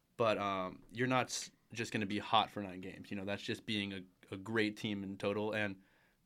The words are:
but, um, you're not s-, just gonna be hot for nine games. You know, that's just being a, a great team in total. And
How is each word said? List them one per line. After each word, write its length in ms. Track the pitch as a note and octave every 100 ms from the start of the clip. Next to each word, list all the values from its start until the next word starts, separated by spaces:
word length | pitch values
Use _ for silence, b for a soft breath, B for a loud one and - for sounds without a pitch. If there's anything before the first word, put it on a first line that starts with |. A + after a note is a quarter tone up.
| B -
but, 200 | A2+ G2
um, 420 | G2+ F#2+ F#2 - -
you're 160 | A2+ B2+
not 200 | B2+ A#2+
s-, 220 | - - _ _
just 180 | A2+ A2
gonna 120 | A2+ G2+
be 140 | G#2
hot 320 | - A2 G2
for 100 | G#2+
nine 200 | G2 F2+
games. 280 | F#2 E2+ G2
You 80 | G2+
know, 80 | G2
that's 160 | G2+
just 240 | - G#2 -
being 280 | G#2+ G2
a, 80 | G2 F#2 _ -
a 60 | G2
great 400 | F#2+ A2+ G#2+ G#2+
team 260 | A2 G2+
in 140 | G2 G2
total. 360 | G2+ G#2 G#2+
And 240 | G#2+ G#2 G2 b b b b